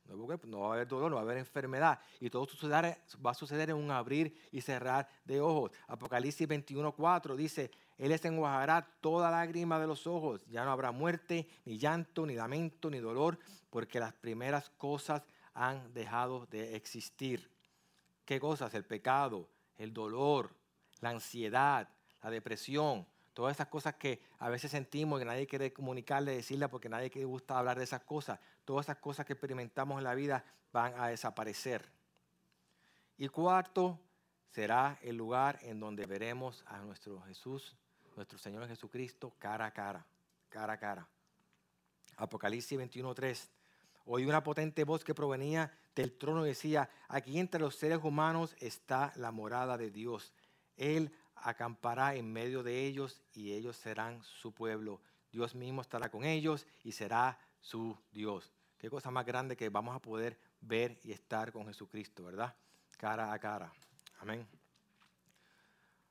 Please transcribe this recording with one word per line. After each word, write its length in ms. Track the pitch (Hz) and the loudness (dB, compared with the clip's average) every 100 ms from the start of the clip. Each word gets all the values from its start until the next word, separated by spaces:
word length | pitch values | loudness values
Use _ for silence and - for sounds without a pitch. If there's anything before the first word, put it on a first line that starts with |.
| - | -16
Nuevo 200 | 95 117 | -10 -6
cuerpo, 220 | 165 117 | -6 -6
no 120 | 107 | -2
va 120 | 104 | 2
a 20 | |
haber 140 | 113 120 | 2 0
dolor, 200 | 131 156 | 2 2
no 60 | 135 | 2
va 60 | |
a 20 | |
haber 140 | 110 127 | 2 0
enfermedad. 600 | 127 147 131 131 160 131 - - | -2 -4 -2 6 6 6 0 -8
Y 100 | 123 | -4
todo 160 | 123 135 | -2 -2
sucederá, 520 | - 151 147 170 170 - - 123 | -2 2 4 4 0 -10 -4 -2
va 60 | |
a 20 | |
suceder 360 | 123 143 147 156 | 0 -2 0 0
en 80 | 156 | 0
un 120 | 147 | 0
abrir 480 | 131 120 143 160 - - | 0 2 2 2 0 -10
y 80 | 139 | -6
cerrar 480 | 123 131 123 131 - - | -2 0 2 2 2 -6
de 160 | - 135 | -2 2
ojos. 320 | 151 156 127 - - | 4 4 2 -4 -12
Apocalipsis 580 | 120 123 123 135 143 156 | -8 0 0 2 0 0
veintiuno 460 | 147 143 139 151 | 0 -2 -2 -2
cuatro 460 | 143 160 175 156 135 | 4 6 6 4 -2
dice, 340 | 156 - 135 - - - | -2 -2 -4 -6 -20 -2
"Él 120 | 135 | 2
les 160 | 160 170 | 4 2
enjuagará 600 | 160 151 135 139 165 156 _ | 2 4 4 6 6 4 _
toda 320 | 160 170 170 | 2 4 6
lágrima 480 | 165 170 170 170 160 | 4 2 0 2 2
de 80 | 156 | 2
los 180 | 147 165 | 0 0
ojos. 400 | 175 156 104 - | 0 0 -2 -4
Ya 180 | 113 131 | -2 2
no 60 | |
habrá 180 | 131 131 | 2 2
muerte, 560 | 123 165 170 - 170 156 - | 2 2 2 0 -2 -2 -8
ni 140 | - 110 | -8 0
llanto, 480 | 147 165 165 - 156 | 2 2 0 -2 0
ni 100 | 120 | 0
lamento, 540 | 113 147 165 - 160 | -2 0 -2 -2 -4
ni 100 | 139 | -4
dolor, 400 | 113 120 156 170 - - _ | -2 2 2 2 -6 -20 _
porque 320 | 120 113 123 | -4 -2 -2
las 100 | 117 | -2
primeras 560 | - 117 113 127 143 143 | -4 -6 -4 0 0 -2
cosas 520 | - 139 143 143 147 - - - | -8 -4 -2 0 -2 -4 -20 -12
han 400 | - 127 135 123 | -2 0 0 -6
dejado 540 | 123 107 117 123 131 120 | -8 -4 0 0 -2 -6
de 280 | 110 113 110 | -6 -4 -6
existir". 720 | - 113 - - 135 120 - _ _ _ _ _ _ _ - | -8 -10 -10 -6 -2 -2 -6 _ _ _ _ _ _ _ -4
¿Qué 160 | 135 | 0
cosas? 320 | 147 147 120 | 0 0 0
El 100 | 107 | -4
pecado, 640 | 95 107 127 135 139 104 82 _ _ - | -4 -2 4 4 4 0 -8 _ _ -14
el 160 | 110 | -10
dolor, 600 | 113 107 117 143 143 104 - _ _ _ _ | -6 -4 2 4 4 2 -6 _ _ _ _
la 120 | 120 | -4
ansiedad, 760 | 117 - 120 110 120 143 135 104 _ _ _ | -4 -6 -4 2 6 6 6 0 _ _ _
la 80 | 110 | -6
depresión, 800 | 113 110 110 - 139 151 117 87 _ _ | -6 -4 -6 -2 2 2 2 -4 _ _
todas 220 | - 127 143 | -2 0 0
esas 120 | 143 | -2
cosas 280 | 156 151 - | -2 -4 -2
que 260 | 143 117 - - | -2 -2 -6 -6
a 100 | 120 | -2
veces 200 | 120 143 | -2 -2
sentimos 500 | 147 131 143 156 139 | -4 -2 -2 0 0
y 40 | 120 | 0
nadie 220 | 123 139 | -2 -2
quiere 260 | 139 135 | -2 -4
comunicarle, 600 | - 135 127 120 139 143 131 | -4 -6 -6 0 0 2 -2
decirle, 320 | - 135 139 | -2 -2 -2
porque 180 | 127 117 | -2 -6
nadie 220 | 113 127 | -4 -4
le 120 | 135 135 | -4 -4
gusta 320 | 127 - 131 | -6 -2 2
hablar 200 | 123 123 | 2 2
de 80 | 123 | -2
esas 160 | 127 | -4
cosas. 360 | - 151 139 98 - _ | -6 -6 -4 -8 -10 _
Todas 220 | - 139 147 | -2 -2 0
esas 120 | 143 | -4
cosas 280 | - 139 147 | -6 -6 -4
que 80 | |
experimentamos 640 | 139 139 127 120 - 135 139 | -4 -4 -4 -4 -2 -2 0
en 80 | 131 | 0
la 80 | 123 | 0
vida 300 | 143 131 - - _ | 2 0 -2 -20 _
van 260 | 123 120 123 | 2 2 2
a 100 | 120 | 0
desaparecer. 840 | 117 117 107 110 101 131 113 - _ _ _ _ _ _ _ _ _ _ _ _ - | 0 -2 -2 -4 -4 -2 -4 -4 _ _ _ _ _ _ _ _ _ _ _ _ -8
Y 100 | 139 | -6
cuarto, 720 | 160 175 185 185 - 180 170 - _ _ _ _ | 2 6 6 4 4 2 2 -10 _ _ _ _
será 480 | - 107 117 139 - | -2 4 6 6 2
el 160 | 123 117 | -6 -4
lugar 420 | 113 127 135 139 | 0 4 4 2
en 160 | 120 107 | -6 -8
donde 260 | 107 101 98 | -6 -6 -4
veremos 580 | 98 113 120 131 120 - | -4 -4 -4 -6 -10 -14
a 100 | 101 | -14
nuestro 420 | 101 98 - 98 | -12 -14 -14 -14
Jesús, 520 | 92 92 95 135 - - _ _ _ - | -14 -14 -10 -10 -10 -20 _ _ _ -16
nuestro 220 | 101 104 | -14 -14
Señor 300 | 107 104 120 | -12 -10 -10
Jesucristo, 680 | 113 107 123 127 - 127 - | -12 -10 -8 -8 -10 -14 -10
cara 260 | 104 107 110 | -6 -4 -4
a 60 | |
cara, 340 | 107 101 95 - _ _ _ _ | -4 -6 -6 -10 _ _ _ _
cara 260 | 104 107 | -8 -6
a 40 | 107 | -4
cara. 300 | 104 95 82 _ _ _ _ _ _ _ _ _ - - | -4 -4 -8 _ _ _ _ _ _ _ _ _ -20 -8
Apocalipsis 600 | 107 107 104 113 117 139 | -6 -2 -2 -2 -2 -4
veintiuno 360 | 123 123 131 | -6 -6 -6
tres. 360 | 123 135 117 - _ _ _ _ _ - | -2 -2 -2 -8 _ _ _ _ _ -2
Oí 200 | 123 135 | 2 4
una 180 | 151 | 4
potente 400 | 151 147 156 151 | 4 0 0 2
voz 200 | 147 160 | 2 2
que 120 | - 147 | 0 0
provenía 560 | 147 135 143 160 156 - _ - | 0 0 0 2 0 -4 _ -2
del 220 | 123 123 | -2 0
trono 280 | 143 160 156 | 0 2 2
y 40 | |
decía, 400 | 131 156 151 143 - - | 0 2 4 2 -2 -4
"Aquí 320 | 135 127 151 | -4 0 0
entre 200 | 180 170 | 2 2
los 160 | 151 - | 0 2
seres 240 | 156 165 | 2 2
humanos 520 | 156 147 156 165 160 - | 2 4 4 4 0 -4
está 520 | 120 - - 131 143 135 | -10 -8 -2 2 2 -2
la 160 | 117 | -6
morada 460 | 110 107 123 127 120 | -4 -2 0 0 0
de 120 | 113 | -2
Dios. 440 | 101 117 110 - _ _ _ _ - | -6 -6 -6 -8 _ _ _ _ -2
Él 340 | 139 156 156 - _ - | 2 2 2 -4 _ -10
acampará 800 | 120 113 120 117 120 120 139 135 | -6 -4 -4 -2 -2 2 2 2
en 160 | 113 | -2
medio 320 | 110 120 131 | -4 -2 -2
de 220 | 120 123 139 | -2 0 0
ellos 360 | 135 135 - _ | -2 -6 -8 _
y 180 | 113 104 | -12 -6
ellos 240 | 104 120 117 | -4 -6 -8
serán 480 | 113 107 113 120 | -8 -4 -4 -6
su 300 | 110 - 117 | -14 -14 -12
pueblo. 480 | 104 113 110 107 98 _ _ _ | -6 -4 -2 -4 -8 _ _ _
Dios 240 | 113 120 127 | -4 -4 -4
mismo 260 | 123 131 | -6 -6
estará 280 | 120 117 117 | -4 -4 -4
con 140 | 107 | -2
ellos 420 | 143 160 156 147 - - | 0 2 2 0 -4 -16
y 100 | 113 | -12
será 440 | - 104 117 127 123 - _ | -6 0 4 4 2 -10 _
su 380 | - 113 113 107 _ | -12 -6 -6 -8 _
Dios". 400 | 107 107 98 - _ _ _ | -6 -4 -4 -8 _ _ _
Qué 120 | 113 | -10
cosa 220 | 135 131 | -8 -4
más 140 | 127 117 | -2 -2
grande 300 | 127 131 123 | -2 -2 -2
que 140 | 110 | -2
vamos 260 | 101 113 127 | 0 -2 -4
a 60 | |
poder 360 | - 110 117 117 _ _ | -6 -4 -4 -6 _ _
ver 400 | 113 113 120 120 | 0 2 2 0
y 80 | - | -12
estar 400 | 98 - 113 113 | -12 -4 -2 -2
con 120 | 110 107 | -6 -12
Jesucristo, 600 | 98 101 107 101 - 87 | -12 -12 -10 -10 -12 -10
¿verdad? 280 | 95 123 - _ _ _ - | -6 -6 -6 _ _ _ -8
Cara 340 | 107 110 110 | -4 -2 -2
a 80 | 107 | -4
cara. 320 | 107 104 85 - - _ - - | -4 -6 -8 -16 -20 _ -20 -14
Amén. 260 | 101 113 110 - _ _ _ _ _ _ _ _ _ _ _ _ _ _ _ | -8 -8 -8 -18 _ _ _ _ _ _ _ _ _ _ _ _ _ _ _